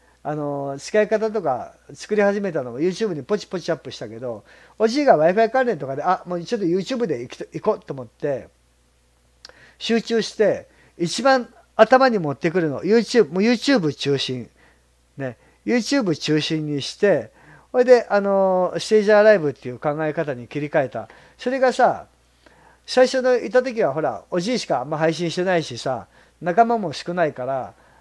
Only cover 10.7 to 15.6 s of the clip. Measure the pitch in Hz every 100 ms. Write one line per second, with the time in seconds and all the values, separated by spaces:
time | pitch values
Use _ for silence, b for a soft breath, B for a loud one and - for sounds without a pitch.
10.7 | b b b 170 - 262 262 233 - _
11.7 | - 220 262 262 214 147 139 175 175 160
12.7 | 127 165 226 214 247 196 175 214 247 -
13.7 | 269 160 135 143 139 - 127 113 _ b
14.7 | b b _ _ - 135 117 b b